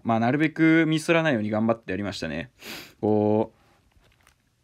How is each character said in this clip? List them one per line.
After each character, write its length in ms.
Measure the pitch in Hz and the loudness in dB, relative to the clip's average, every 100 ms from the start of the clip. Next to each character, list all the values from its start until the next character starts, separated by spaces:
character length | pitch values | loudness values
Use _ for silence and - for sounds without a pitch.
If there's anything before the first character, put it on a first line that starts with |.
ま 120 | 117 113 | -2 0
あ、 40 | |
な 120 | 117 | 0
る 60 | 143 | 0
べ 120 | 156 | -2
く 340 | 156 160 160 160 | 2 4 4 2
ミ 120 | 156 | 0
ス 120 | 156 | 0
ら 120 | 165 | 0
な 80 | 160 | 2
い 20 | |
よ 60 | 120 | 0
う 20 | |
に 80 | 104 | -2
頑 160 | 107 113 | -2 0
張 80 | |
っ 80 | 113 | -2
て 120 | - | -4
や 40 | 92 | -6
り 60 | |
ま 100 | 101 | -6
し 60 | - | -6
た 80 | 82 | -8
ね。 240 | 76 - _ - - - - | -8 -10 _ -18 -16 -18 -4
こ 500 | 104 107 104 107 107 _ _ _ _ _ _ _ _ _ _ _ | 0 2 4 2 0 _ _ _ _ _ _ _ _ _ _ _